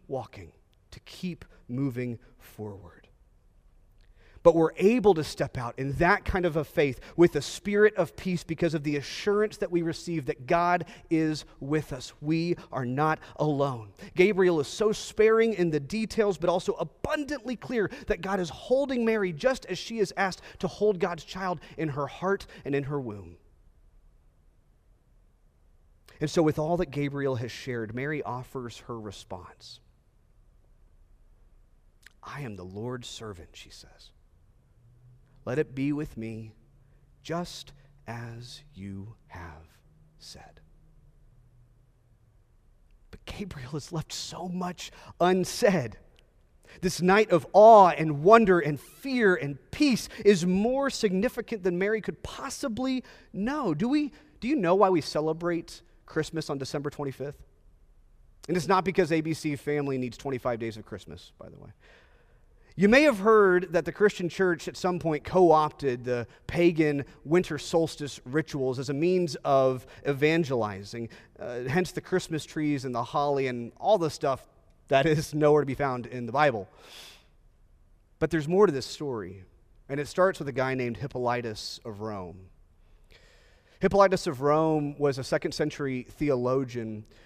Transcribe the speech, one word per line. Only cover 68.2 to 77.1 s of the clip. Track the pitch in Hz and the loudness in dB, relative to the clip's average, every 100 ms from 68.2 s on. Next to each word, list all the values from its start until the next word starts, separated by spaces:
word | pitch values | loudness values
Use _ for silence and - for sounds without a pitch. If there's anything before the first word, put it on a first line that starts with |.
rituals | 123 147 - 147 131 127 | -4 -4 -2 -2 -2 -2
as | 131 | -4
a | |
means | 139 170 185 175 160 | -2 2 2 0 -2
of | 143 139 131 131 - - - | 2 4 4 2 -6 -8 -4
evangelizing, | 139 151 165 139 127 107 98 101 117 113 - - - | 0 2 2 0 0 -2 -4 -10 -10 -10 -12 -20 -14
uh, | - 123 | -10 -8
hence | 131 165 180 | -2 -2 -2
the | - | -6
Christmas | - 185 - 156 | -4 -4 -4 -8
trees | - 156 151 143 | -8 -4 -2 -2
and | 131 | -4
the | 120 | -6
holly | 120 151 143 139 135 | -4 -2 0 0 -2
and | 123 117 - | -4 -10 -6
all | 156 208 | 2 2
the | 160 | 2
stuff | - 147 131 - _ _ _ _ | -2 -2 -4 -8 _ _ _ _
that | 135 151 | 2 4
is | 151 - | 2 0
nowhere | 151 151 151 | 2 4 4
to | 139 | 2
be | |
found | 127 139 123 117 | -2 -4 -4 -8
in | 123 120 | -10 -4
the | |
Bible. | 131 151 113 95 - - - - | 2 2 2 -6 -16 -20 -20 -20